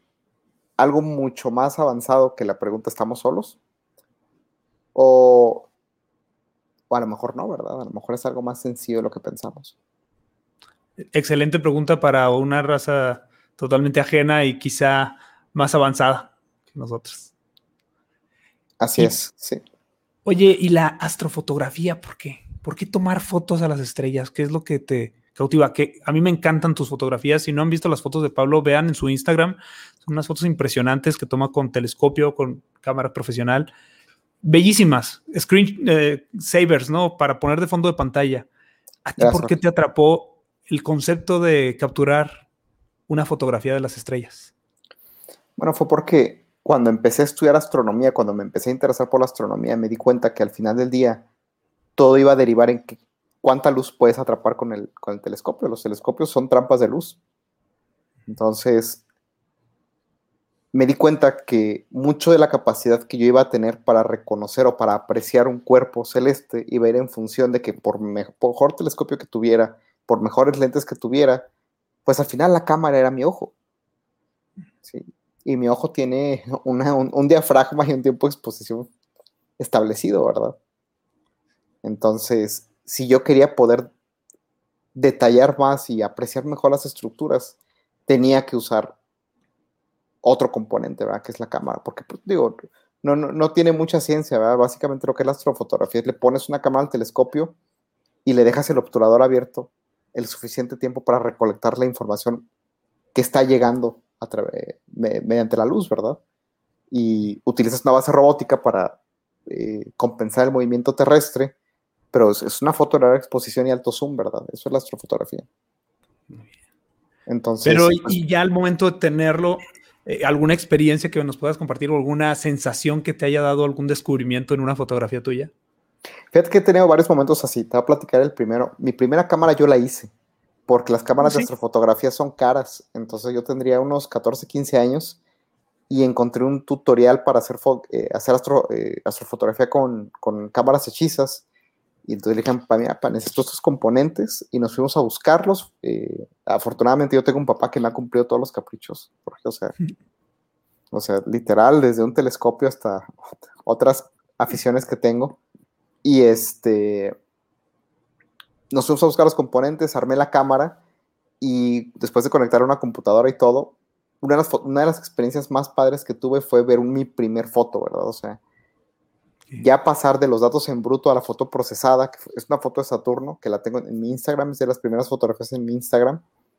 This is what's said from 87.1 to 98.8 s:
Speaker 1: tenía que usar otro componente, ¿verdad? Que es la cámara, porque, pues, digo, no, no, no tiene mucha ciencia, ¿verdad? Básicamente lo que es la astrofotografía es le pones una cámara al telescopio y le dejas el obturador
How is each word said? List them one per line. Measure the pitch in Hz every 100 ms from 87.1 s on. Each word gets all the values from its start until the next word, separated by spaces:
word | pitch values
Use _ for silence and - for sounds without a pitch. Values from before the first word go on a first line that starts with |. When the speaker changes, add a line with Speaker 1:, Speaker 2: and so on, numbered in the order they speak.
| - 151 131 - _ _ _ _ _
Speaker 1:
tenía | - 135 131 135
que | 135 123
usar | - 113 - - _ _ _ _ _ _ _ _ _ _ _ _
otro | 120 123 123
componente, | - 110 110 117 -
¿verdad? | 107 110
Que | -
es | -
la | 117
cámara, | - 65 -
porque, | - -
pues, | - -
digo, | - 185 120 113 - _ _ _
no, | 143 143
no, | 143
no | 151 156
tiene | 165 165
mucha | 160 160 165
ciencia, | - 151 151 120
¿verdad? | 110 123
Básicamente | 123 - 143 135 135
lo |
que | 131
es | 131
la |
astrofotografía | 135 - - - - - 117
es | 120
le |
pones | - 123 135 -
una | 143
cámara | 139 131
al | 143
telescopio | 123 113 - 131 147 165 - _ _ _ _ _ _
y | -
le | 123
dejas | 117 120 143
el |
obturador | 135